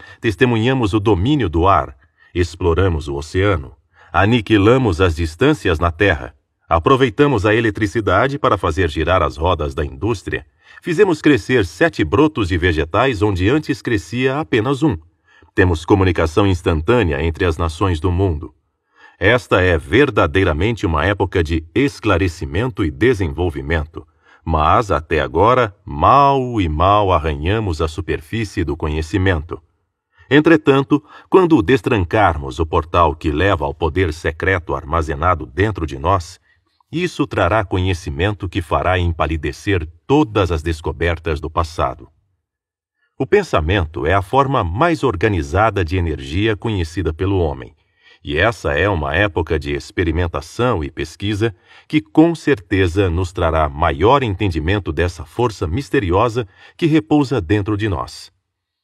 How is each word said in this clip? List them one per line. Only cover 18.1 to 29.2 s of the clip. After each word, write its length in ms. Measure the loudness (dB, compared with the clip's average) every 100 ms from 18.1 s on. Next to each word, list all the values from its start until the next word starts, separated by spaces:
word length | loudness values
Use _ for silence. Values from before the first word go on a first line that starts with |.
mundo. 420 | 0 -2 -2 -8 -18 _ _ _ _ -20 _
Esta 440 | 2 2 0 0
é 180 | 2 2
verdadeiramente 1040 | 2 2 2 2 0 2 0 0 -2 -2 -2
uma 220 | 0 0
época 380 | 0 0 0 -2
de 200 | -2 -4
esclarecimento 1120 | -2 -2 -2 -2 0 0 -4 -6 -4 -4 -4 -6
e 60 |
desenvolvimento, 1120 | 0 0 2 -2 -2 -4 -4 -4 -2 -4 -10 -20 _ _ _ -4
mas, 460 | 0 4 2 2
até 300 | -2 0 -2
agora, 520 | -2 2 2 4 0 -4 -12
mal 760 | 0 4 6 4 2 -2 -2
e 80 | -2
mal 440 | 2 2 4 4
arranhamos 680 | 0 0 -4 -2 -2 -2 -2
a 60 | -4
superfície 800 | -4 -6 -6 -6 -8 -6 -4 -4
do 120 | -4
conhecimento. 840 | -4 -4 -4 0